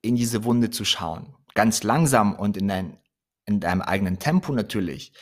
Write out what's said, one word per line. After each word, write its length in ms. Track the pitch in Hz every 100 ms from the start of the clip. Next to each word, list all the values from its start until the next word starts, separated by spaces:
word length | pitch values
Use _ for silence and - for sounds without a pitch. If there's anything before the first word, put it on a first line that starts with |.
in 160 | 110 120
diese 280 | 117 117
Wunde 260 | 113 120 117
zu 140 | -
schauen. 500 | 101 - 85 80 - - _
Ganz 280 | - 113 107
langsam 520 | 104 135 156 127 104
und 220 | - 101 95
in 120 | 98
dein, 300 | 95 87 - _ _ _ _
in 160 | - 104
deinem 220 | 85 92
eigenen 360 | - 98 95 90
Tempo 340 | - 180 -
natürlich. 600 | 127 101 110 87 69 - _